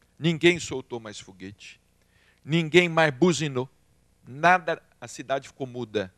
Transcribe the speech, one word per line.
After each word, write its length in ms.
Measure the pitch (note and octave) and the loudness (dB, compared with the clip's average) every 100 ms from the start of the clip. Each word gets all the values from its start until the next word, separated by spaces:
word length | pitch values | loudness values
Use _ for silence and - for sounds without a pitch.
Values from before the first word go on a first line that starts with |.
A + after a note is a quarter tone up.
| _ _ | _ _
Ninguém 400 | D3+ D#3+ F3 F3 | -4 2 2 2
soltou 400 | - C3 - A#2+ | -2 -10 -10 -12
mais 220 | A2 G2+ | -12 -16
foguete. 580 | - F#2 F#2 G2+ - - _ _ _ _ _ _ | -20 -18 -18 -16 -20 -20 _ _ _ _ _ _
Ninguém 460 | C3 E3 D#3 E3+ F3 | -4 -2 4 4 4
mais 260 | E3 D#3+ | 4 2
buzinou. 540 | B2 F3+ C#3 D3+ B2+ C3 _ _ _ _ _ A#2+ | 4 2 2 -2 -4 -6 _ _ _ _ _ -20
Nada, 560 | C3+ E3 F3+ E3+ E3 _ _ | 0 2 2 0 -8 _ _
a 60 | B2 | -18
cidade 420 | - C3 C3+ - | -16 -6 -6 -6
ficou 180 | - C3 | -12 -12
muda. 460 | B2 A2+ G#2 F#2 | -10 -6 -6 -6